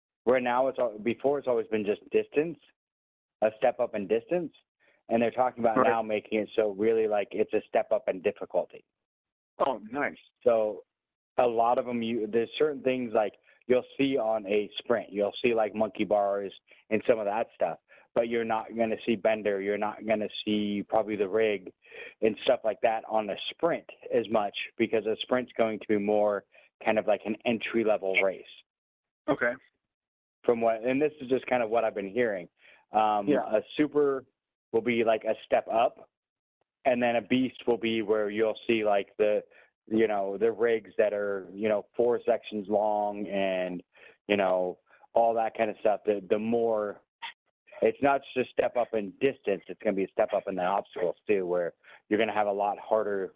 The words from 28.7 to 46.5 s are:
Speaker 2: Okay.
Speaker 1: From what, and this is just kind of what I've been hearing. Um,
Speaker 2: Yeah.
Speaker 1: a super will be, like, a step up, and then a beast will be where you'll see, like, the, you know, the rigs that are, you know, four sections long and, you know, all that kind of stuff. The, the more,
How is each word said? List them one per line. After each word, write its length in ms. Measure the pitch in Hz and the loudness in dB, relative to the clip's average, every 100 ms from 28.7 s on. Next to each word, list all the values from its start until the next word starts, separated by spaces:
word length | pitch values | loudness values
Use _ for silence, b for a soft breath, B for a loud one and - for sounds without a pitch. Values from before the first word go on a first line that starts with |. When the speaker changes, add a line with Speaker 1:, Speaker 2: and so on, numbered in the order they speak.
| _ _ _ _ _ - | _ _ _ _ _ -2
Speaker 2:
Okay. 260 | 302 120 131 _ _ _ _ _ _ _ _ | 0 0 -4 _ _ _ _ _ _ _ _
Speaker 1:
From 160 | - 117 | 0 2
what, 220 | 117 113 | 2 0
and 180 | 117 131 | 0 0
this 120 | 151 - | 0 -2
is 80 | 123 | -4
just 180 | 127 - | -4 0
kind 160 | 127 | -2
of 80 | 113 | 0
what 140 | 113 | 0
I've 100 | 110 | 0
been 140 | 104 98 | -2 -4
hearing. 400 | 104 120 98 87 b b b b | -2 -2 -2 -8 b b b b
Um, 360 | 107 110 104 101 | 0 2 2 0
Speaker 2:
Yeah. 140 | 135 | 0
Speaker 1:
a 180 | - 110 - - | 0 -2 -2 -2
super 480 | 151 147 143 135 - _ _ _ _ | -2 2 0 0 -8 _ _ _ _
will 80 | 113 | -2
be, 240 | 110 117 | 0 2
like, 200 | 110 110 | 2 2
a 100 | 110 110 | 0 -4
step 240 | - 123 - | 0 0 2
up, 400 | 113 127 - - _ _ _ _ _ _ _ | 0 0 -2 -16 _ _ _ _ _ _ _
and 180 | - 123 | -2 2
then 140 | 120 117 | 2 0
a 40 | |
beast 440 | 104 127 127 - - | 2 0 0 -2 -2
will 100 | 117 | 0
be 260 | 117 113 | 0 -2
where 280 | 101 107 104 | 0 0 0
you'll 280 | 104 110 104 - | 0 0 0 0
see, 180 | 117 | 2
like, 300 | 107 101 98 - | 2 2 0 0
the, 260 | 107 104 - b b _ - | 2 2 -2 b b _ -2
you 220 | 110 110 | 2 2
know, 300 | 104 98 98 | 2 -4 0
the 120 | 113 | 0
rigs 440 | 104 117 113 98 90 | 2 0 0 -2 0
that 160 | 104 | 2
are, 360 | 104 104 98 90 | 0 -2 -4 -8
you 160 | 95 107 | -4 0
know, 160 | 104 - | 0 -2
four 260 | - 120 117 | 0 2 2
sections 460 | - 113 - 107 95 | 2 0 -2 -8 -2
long 580 | 104 107 104 104 104 98 | 0 2 0 -2 -4 -6
and, 540 | 98 98 92 90 90 - B B B - | -2 0 -2 -4 -6 -12 B B B 0
you 80 | 101 | 2
know, 420 | 95 92 90 87 b b b | 2 2 0 -6 b b b
all 220 | 113 117 | 2 4
that 200 | 113 110 - | 2 -2 -2
kind 120 | 110 | -2
of 60 | 101 | 0
stuff. 200 | 110 98 - | 0 0 0
The, 180 | 104 117 | -2 0
the 80 | 107 | -2
more, 640 | 110 | 0